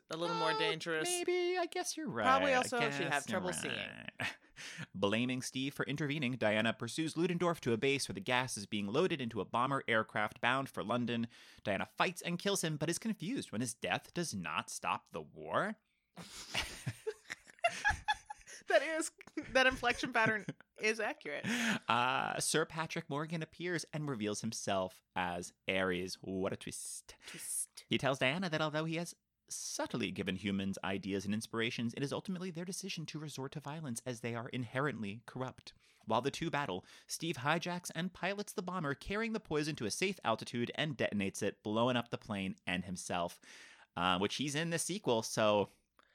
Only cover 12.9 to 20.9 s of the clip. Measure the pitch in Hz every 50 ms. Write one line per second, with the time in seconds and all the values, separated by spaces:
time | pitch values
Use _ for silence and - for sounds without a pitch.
12.9 | 170 - - 220 202 - 151 190 269 - 98 - - 104 247 113 - - - 90
13.9 | 95 127 - - - 175 170 - 117 98 85 78 78 101 117 - - - - 85
14.9 | 92 - - - - 82 76 71 - 80 76 78 90 123 170 208 220 - _ _
15.9 | _ _ _ _ - - 175 - - - - - - - - - - - - -
16.9 | - - - 440 - - - - - - - - - - - 698 - - - 831
17.9 | 784 - - 855 831 - - - - - - - - - - - 370 302 269 320
18.9 | 320 311 311 - _ - - - - 311 285 - 226 262 262 262 262 - 247 240
19.9 | 240 - - 254 233 233 220 220 220 208 180 - 175 - - _ _ - - 214